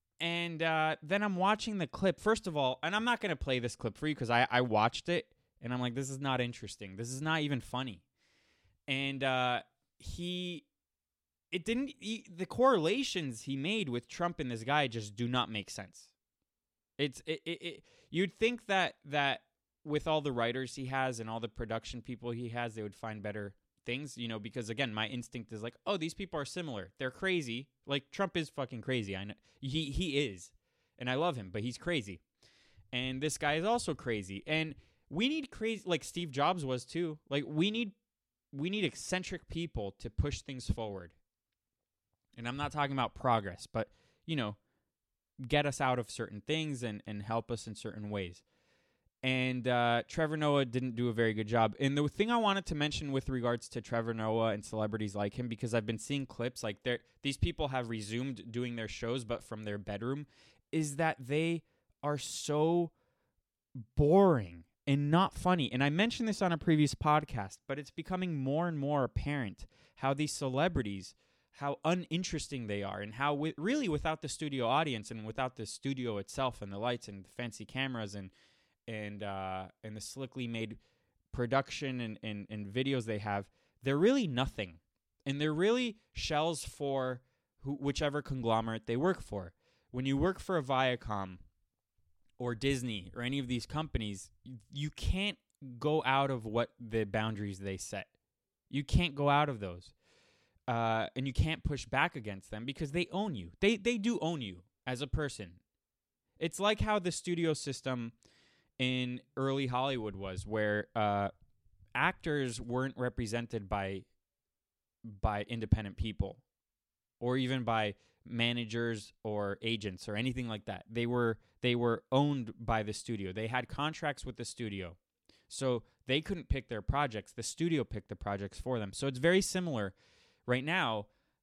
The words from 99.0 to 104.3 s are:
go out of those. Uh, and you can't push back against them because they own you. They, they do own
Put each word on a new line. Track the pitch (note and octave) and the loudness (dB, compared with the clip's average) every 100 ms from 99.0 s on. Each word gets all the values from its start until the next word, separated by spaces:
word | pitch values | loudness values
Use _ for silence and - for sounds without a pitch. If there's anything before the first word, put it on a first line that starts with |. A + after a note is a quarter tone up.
| F3 | 4
go | C#3 C#3+ | 2 4
out | C#3+ D3 | 4 4
of | A#2 | 0
those. | G2 F2+ - _ _ _ _ _ _ _ - | -6 -8 -14 _ _ _ _ _ _ _ -2
Uh, | A#2 A2+ A2+ - - | 2 4 2 0 -2
and | C3+ | -2
you | |
can't | B2+ D#3 D#3+ | 4 4 4
push | - C#3+ - | -2 -4 -2
back | C3 E3 C#3+ | 2 2 0
against | G#2+ F#2+ - | -6 -8 -8
them | G#2+ A#2+ | -8 -6
because | C3+ D3+ | -4 -2
they | D#3 F3 | -2 0
own | F#3 G#3+ | 0 -2
you. | B2 E2+ - | -2 -6 2
They, | G3 A#3 | 4 4
they | G#3 A#3+ | 2 2
do | G#3 A#3+ | 2 2
own | D#3+ | 0